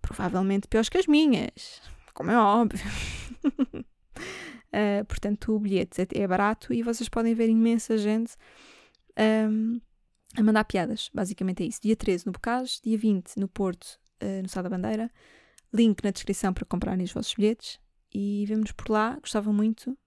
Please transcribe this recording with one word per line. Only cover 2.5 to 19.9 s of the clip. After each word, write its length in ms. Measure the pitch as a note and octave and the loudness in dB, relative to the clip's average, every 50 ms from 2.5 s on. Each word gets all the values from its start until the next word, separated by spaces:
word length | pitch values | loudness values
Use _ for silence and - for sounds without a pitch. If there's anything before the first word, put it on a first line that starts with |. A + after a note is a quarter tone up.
| G3+ A#3 A#3 G#3 - G3 - - - - - - - - - - A#3+ - | 6 4 4 2 0 -4 -6 -6 -6 -6 -6 -8 -8 -10 -12 -14 -12 -2
<laughs> 440 | - C#4+ - - C4 - - - - - _ _ _ _ - - - - - - - - - - _ _ | -2 -2 0 0 -2 -2 -2 -14 -14 -16 _ _ _ _ -16 -14 -14 -12 -12 -14 -14 -16 -18 -20 _ _
Ah, 320 | - G3+ G#3+ G3+ G3+ G3+ G#3+ | -2 0 2 2 2 0 -2
portanto, 480 | - - - - G#3 G#3 - - - A3 | -4 -6 -4 -2 -2 -2 -2 0 -2 0
o 60 | G#3 | 0
bilhete 420 | G#3+ G3 G3 F3+ F3+ F3 - - | 0 0 2 0 0 0 -2 -4
é, 40 | F#3 - - - | -4 -2 0 -2
é 40 | G3+ | 0
barato 480 | F#3 F3+ F#3+ G3+ G#3 A3 _ - - B3 | 2 2 2 2 2 0 _ -4 -4 -2
e 80 | A#3 | -2
vocês 260 | A#3 A#3 A#3 - A#3 - | 0 -2 -4 -4 -4 -4
podem 240 | - A#3 A3+ A3+ A#3 | -2 0 2 2 2
ver 140 | A3+ A3+ A3+ | 2 4 4
imensa 480 | A3+ A3+ A3+ A#3 A#3 A3+ - - A3 | 4 4 4 4 2 0 0 0 -2
gente, 380 | A3 G#3 G#3+ G#3+ A3+ A3+ - - - _ - - - - - - - _ _ _ _ _ _ _ | 0 2 0 0 0 -2 -4 -10 -18 _ -20 -20 -20 -20 -20 -20 -20 _ _ _ _ _ _ _
ahm, 600 | - G#3+ A3 A3 A3 A3 G#3+ G#3+ A3 A3 A3+ A#3 A#3 - _ _ _ _ _ _ _ _ - - | 2 4 4 4 4 2 2 0 0 0 -2 -4 -4 -8 _ _ _ _ _ _ _ _ -10 0
a 60 | B3+ | 4
mandar 220 | G#3+ G#3+ G#3+ G#3+ G#3+ | 4 6 6 4 2
piadas. 440 | - - F#3+ E3 - G#3+ - - - - | 2 0 -2 0 0 -4 -6 -8 -8 -4
Basicamente 480 | - F#3+ F#3 G3+ - F#3 F#3 F3+ - | -4 -4 -4 -4 -4 -4 -4 -2 -2
é 40 | F3+ | -4
isso. 140 | F#3+ - - | -6 -6 -2
Dia 160 | - G#3 A3 | 0 0 0
treze 300 | - - A3 F#3 F3 - | 2 2 0 0 0 -2
no 60 | G3 | -6
Bocage, 480 | F#3 - - A#3 A#3+ B3+ B3+ C4 - - | -8 -6 -4 -4 -2 -2 -4 -6 -8 -6
dia 160 | _ A3 A3 G#3+ | _ -2 -2 2
vinte 400 | A3 G#3+ G3+ F#3 F3 - - - | 2 2 2 2 -2 -6 -6 -6
no 100 | G3 F#3+ | -6 -4
Porto, 500 | _ - G3 F#3 F3+ - - - - _ _ _ _ _ | _ -2 -2 -2 -2 -6 -14 -20 -20 _ _ _ _ _
ah, 220 | - G3+ G3 F#3+ | -8 -6 -6 -6
no 60 | F#3 F#3+ | -6 -6
Sá 120 | - F#3+ | -6 -6
da 80 | F3+ F3+ | -4 -4
Bandeira. 420 | F#3+ F3+ F3+ A3 A3 A3 A3+ A#3 _ _ _ - - - _ _ _ - _ _ | -4 -4 -2 -2 -2 -4 -4 -8 _ _ _ -20 -20 -20 _ _ _ -20 _ _
Link 300 | - A3 A#3 A3+ G3+ - - | 2 4 6 6 4 2 -2
na 60 | G3+ | -4
descrição 420 | F#3+ - - - G3 - - F#3+ | -4 -4 -6 -6 -4 -2 -2 -2
para 140 | F#3 - - | -2 -2 -4
comprarem 380 | _ - F3+ - F#3+ F#3+ F#3 F3+ | _ -4 -4 -2 -2 -2 -2 -4
os 80 | F#3 | -4
vossos 200 | - - A3 - | -6 -6 -6 -6
bilhetes 460 | - - G3+ G#3+ A#3 _ - - - _ _ _ _ _ _ _ | -2 2 2 2 2 _ -8 -16 -16 _ _ _ _ _ _ _
e 320 | - G3+ G3+ G3+ G3+ G3+ G#3 | -8 -4 -4 -2 -2 -2 -2
vemo-nos 260 | G3+ G#3+ G#3+ A3 G#3 | 0 0 0 -2 -2
por 180 | - - - - | -4 -8 -2 0
lá. 260 | A3 G#3+ G#3+ A3+ - D4 | 2 2 2 0 -4 -8
Gostava 300 | - - - G#3+ G#3 G#3+ | -10 -4 -4 -2 0 2
muito. 460 | G#3 G#3 G#3+ A3+ A3 - - B3 | 2 2 2 2 0 -2 -6 -10